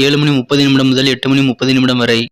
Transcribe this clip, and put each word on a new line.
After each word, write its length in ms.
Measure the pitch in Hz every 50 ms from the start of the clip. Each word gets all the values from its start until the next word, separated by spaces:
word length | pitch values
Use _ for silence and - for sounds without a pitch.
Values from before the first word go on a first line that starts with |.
ஏழு 160 | 135 143 147 147
மணி 160 | 147 147 143
முப்பது 260 | 131 120 - 143 143 143
நிமிடம் 280 | 139 139 131 131 131
முதல் 200 | 127 131 135 135 127
எட்டு 140 | 123 - 135
மணி 160 | 135 139 135
முப்பது 280 | 131 117 - 127 131
நிமிடம் 300 | 131 131 131 127 127 123 117
வரை. 160 | 120 117 113 117 -